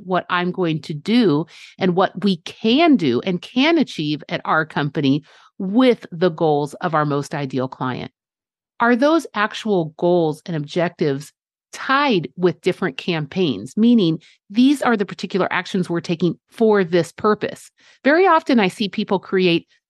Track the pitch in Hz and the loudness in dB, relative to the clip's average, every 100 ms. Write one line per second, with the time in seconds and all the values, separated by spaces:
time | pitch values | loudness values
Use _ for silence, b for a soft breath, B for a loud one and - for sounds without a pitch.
0 | 180 180 - 175 175 180 170 156 - 151 | -2 -4 -2 -2 -2 -2 -2 -2 -6 -8
1 | 165 240 208 147 170 B B B 185 175 | 0 2 4 2 -2 B B B 0 2
2 | 190 185 202 175 - - 226 262 339 247 | 0 0 -2 -2 -6 -4 0 4 4 4
3 | 151 120 190 180 - 247 294 339 - - | 2 0 -2 -6 -4 0 2 2 0 -4
4 | 147 147 - 165 - 160 156 175 147 160 | -4 -6 -6 -8 -2 -2 0 -2 -2 0
5 | 139 147 b b b - 190 220 262 220 | 0 0 b b b -10 -2 2 4 2
6 | - 165 185 160 160 147 147 - 170 156 | -4 -2 -2 0 0 0 -2 -6 -2 0
7 | 151 143 139 151 139 131 131 - 131 123 | 0 -2 -4 -8 -6 -4 -6 -6 -6 -6
8 | - _ _ _ _ _ _ - 233 247 | -10 _ _ _ _ _ _ -2 0 2
9 | 285 330 - 208 214 - 220 190 160 - | 2 2 0 -4 -4 -4 -2 -2 -2 -2
10 | 175 175 156 151 - 165 147 180 170 - | 0 2 0 -4 -8 -8 -4 -2 -2 -2
11 | 156 139 156 _ _ _ _ - - 269 | -2 -2 -8 _ _ _ _ -10 -2 0
12 | 285 190 151 - 175 160 185 175 180 - | 2 0 -2 -2 -2 0 -2 -2 -4 -4
13 | - 165 147 190 175 98 113 - 233 240 | -4 -4 -4 -2 -2 -2 -6 2 4 4
14 | 170 165 b b _ 202 262 285 247 226 | 2 0 b b _ 2 2 2 0 0
15 | 190 180 190 185 - 175 180 196 180 170 | -2 -8 -6 -2 -2 -2 -2 -4 -2 -4
16 | 170 165 175 - _ - 220 202 175 175 | -4 -2 -2 -2 _ 0 2 4 2 0
17 | 160 - 214 214 - - - b b b | 0 -2 -2 -2 -4 -10 -18 b b b
18 | 254 320 381 320 - 247 190 - 202 - | 2 4 4 2 2 2 2 0 -4 -4
19 | 202 190 - 190 185 170 - _ | -2 -4 -2 0 2 0 -4 _